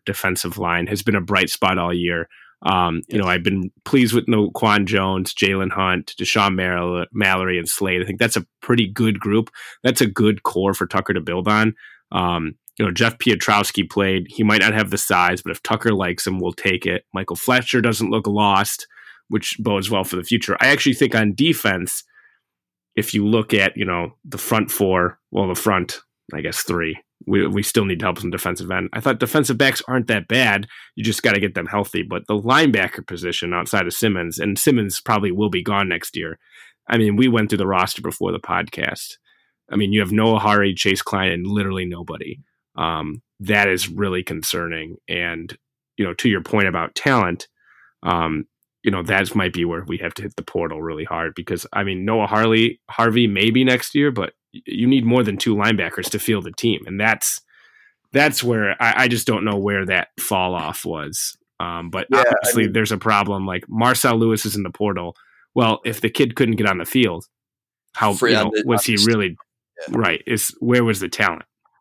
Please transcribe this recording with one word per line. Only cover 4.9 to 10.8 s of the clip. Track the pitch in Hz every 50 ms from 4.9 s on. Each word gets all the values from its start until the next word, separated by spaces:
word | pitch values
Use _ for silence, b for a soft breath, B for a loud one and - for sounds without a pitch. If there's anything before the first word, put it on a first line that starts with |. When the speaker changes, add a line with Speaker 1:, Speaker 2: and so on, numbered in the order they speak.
| 101 98 95 95 95 92 92 - -
Speaker 1:
Jalen | - 104 95 98 95 95 92
Hunt, | - 98 95 92 92 90 - - - -
Deshaun | 95 - - 110 101 98 95
Mal-, | 92 92 90 90 87 87 90 90 87 87 -
Mallory, | - 110 101 95 95 92 92 92 90
and | 87 82
Slade. | - - - 101 95 92 90 90
I |
think | 98 95 92
that's | 120 113 -
a | 101 87 - _ _
pretty | - - 123 120 110
good | 92 104 - 120 113 104 95
group. | - 101 104 113 113 - B B B B B B
That's | - 127 120 -
a | -
good | 104 98 - 107 107 107 - -
core | - - 90 95 98 95
for | -